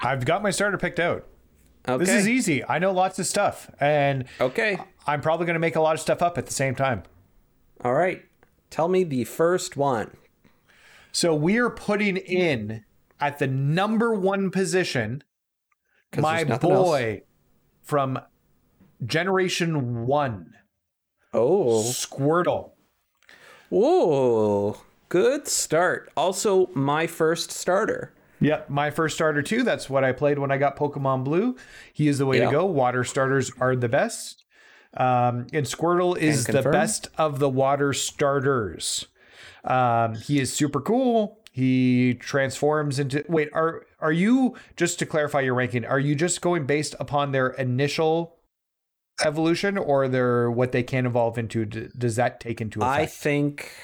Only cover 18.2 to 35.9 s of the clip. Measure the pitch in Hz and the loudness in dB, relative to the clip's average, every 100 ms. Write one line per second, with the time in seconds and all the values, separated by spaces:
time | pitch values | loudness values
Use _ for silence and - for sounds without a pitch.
18.2 | - _ _ _ _ _ _ - 120 156 | -10 _ _ _ _ _ _ -12 -4 -2
19.2 | 180 185 185 - 170 156 123 117 120 147 | 0 0 0 0 -2 -2 -2 -4 0 0
20.2 | 139 101 82 - _ _ _ _ _ _ | 0 -4 -12 -20 _ _ _ _ _ _
21.2 | _ 110 123 196 135 113 110 127 - - | _ 0 2 4 4 2 0 -4 -8 -2
22.2 | 139 170 156 110 - _ _ _ _ _ | 0 2 2 -2 -4 _ _ _ _ _
23.2 | _ - - - - 180 254 359 220 139 | _ -20 -20 -20 -4 2 4 4 4 4
24.2 | 127 113 107 101 101 107 - _ - 175 | 4 4 4 2 0 -4 -12 _ -2 2
25.2 | 233 294 - - - 156 180 127 - - | 2 0 -2 -4 0 0 2 0 -6 -4
26.2 | 170 196 220 190 180 135 139 151 165 165 | -2 0 2 2 2 0 0 0 -2 0
27.2 | 160 165 - - - 185 220 - - _ | 0 0 -4 -8 -2 0 0 -4 -8 _
28.2 | _ - 147 151 - 143 147 143 160 - | _ -2 0 0 -2 -4 -2 0 -2 0
29.2 | 160 147 139 220 240 147 - 135 135 127 | 0 0 0 0 0 -2 -2 0 0 2
30.2 | 143 143 139 135 139 - 147 143 135 131 | 0 0 0 0 0 0 -4 -2 -2 -2
31.2 | 131 165 240 247 - - - - 147 139 | 0 0 0 -2 -10 -20 -12 -2 0 2
32.2 | 135 131 127 139 190 147 123 123 127 143 | 2 2 2 2 2 2 2 0 -2 0
33.2 | 131 135 123 - 127 127 120 139 226 - | 0 0 -2 -2 0 0 0 0 0 -4
34.2 | - - _ _ - - _ - 127 123 | -14 -16 _ _ -20 -20 _ -2 2 4
35.2 | 123 120 120 156 131 - 165 | 2 0 -4 -4 -4 0 2